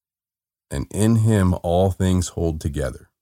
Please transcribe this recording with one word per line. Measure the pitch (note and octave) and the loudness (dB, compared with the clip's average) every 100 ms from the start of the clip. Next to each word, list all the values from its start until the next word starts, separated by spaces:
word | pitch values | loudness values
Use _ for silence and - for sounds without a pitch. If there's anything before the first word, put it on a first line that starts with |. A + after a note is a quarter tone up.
| _ _ _ _ _ _ - | _ _ _ _ _ _ -12
and | C#2+ - | -10 -6
in | F#2 A2 A2+ | -2 2 2
him | A2 G#2+ F#2 F2+ | 4 4 2 0
all | F2 E2+ F#2+ | 0 2 2
things | - F#2 F#2 F2 | 0 0 0 -2
hold | - E2+ D#2 | -4 -4 -2
together. | D#2 D2 C2+ A#1+ - _ | -6 -4 -6 -8 -20 _